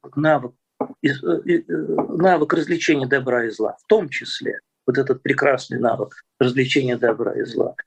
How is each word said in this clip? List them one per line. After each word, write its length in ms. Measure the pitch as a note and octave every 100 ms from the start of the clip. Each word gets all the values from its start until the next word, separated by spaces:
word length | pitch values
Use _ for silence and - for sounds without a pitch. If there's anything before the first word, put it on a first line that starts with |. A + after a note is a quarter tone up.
| - C#3+
навык 380 | D#3 D3 B2 - _ - D3 -
из-, 200 | D3+ C3+
э, 180 | F3 E3+ -
э, 160 | E3+ -
навык 880 | E3 D3+ - - E3 F#3 E3 D3+
развлечения 520 | E3+ D3 E3 - C#3+ B2+
добра 380 | C#3 B2+ B2
и 60 | A2+
зла, 260 | G#2 G#2+ -
в 80 | -
том 220 | G#3+ D3+
числе 520 | - - - - - - _ -
вот 100 | C3+
этот 260 | C3+ B2+
прекрасный 560 | - C#3 C#3+ B2+ - A#2+
навык 360 | A#2 - - - - -
развлечения 560 | B2 C3 B2+ C#3+ B2+ A#2
добра 380 | A#2+ A2 A#2
и 100 | -
зла. 300 | - - - -